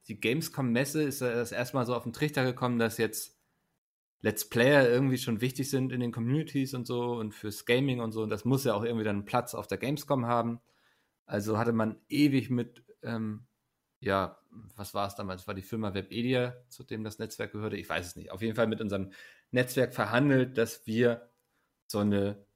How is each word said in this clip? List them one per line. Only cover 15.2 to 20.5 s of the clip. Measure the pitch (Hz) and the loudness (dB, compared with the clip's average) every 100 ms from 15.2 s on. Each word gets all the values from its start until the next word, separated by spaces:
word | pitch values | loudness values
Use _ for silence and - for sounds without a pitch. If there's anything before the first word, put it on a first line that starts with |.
| 98 92 98 | -8 -8 -8
War | 95 | -10
die | |
Firma | - 113 107 95 | -6 -4 -2 -4
Webedia, | - 113 120 127 123 127 _ | -6 -4 0 0 0 -6 _
zu | - | -20
dem | 123 110 | -10 -8
das | 107 107 | -8 -8
Netzwerk | 110 - 110 | -10 -8 -8
gehörte? | 107 107 101 | -6 -6 -6
Ich | 82 | -4
weiß | 82 90 | -4 -4
es | - | -12
nicht. | 82 | -14
Auf | 95 | -6
jeden | 113 107 | -4 2
Fall | 113 | 2
mit | 110 | 0
unserem | 107 98 95 - - - _ | -2 -4 -6 -10 -20 -20 _
Netzwerk | 123 123 - 123 - | 0 0 2 0 0
verhandelt, | 104 117 143 131 127 | 0 4 4 4 4